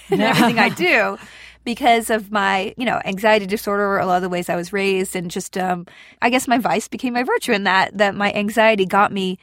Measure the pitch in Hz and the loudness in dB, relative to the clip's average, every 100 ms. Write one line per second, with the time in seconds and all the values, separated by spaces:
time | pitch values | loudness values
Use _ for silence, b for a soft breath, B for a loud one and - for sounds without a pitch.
0 | - 185 220 - 233 226 202 - 349 269 | -4 0 2 4 2 4 0 2 2 2
1 | 196 196 B B B B - 233 269 233 | 2 -2 B B B B -8 0 2 2
2 | 220 220 202 214 196 196 - - 240 175 | 2 -2 -2 -2 0 0 -4 -4 -2 -2
3 | - 185 220 214 196 208 - 202 202 196 | -4 0 4 4 2 -4 -2 -2 0 0
4 | 180 180 185 175 175 175 175 202 196 190 | 2 0 0 -4 -2 -4 -4 -2 0 0
5 | 190 185 175 190 - 190 185 175 175 B | -2 -4 -6 -8 -8 -4 -2 -2 -6 B
6 | B B 240 254 - 277 196 175 - 226 | B B -2 -2 0 0 0 -2 -4 -8
7 | 254 240 262 453 - 208 196 190 180 196 | -6 -4 -2 -4 -2 -2 0 0 0 0
8 | 202 185 202 - 208 220 220 220 185 196 | 0 0 -2 -2 -2 2 4 4 2 2
9 | 202 196 185 180 | 2 0 -4 -6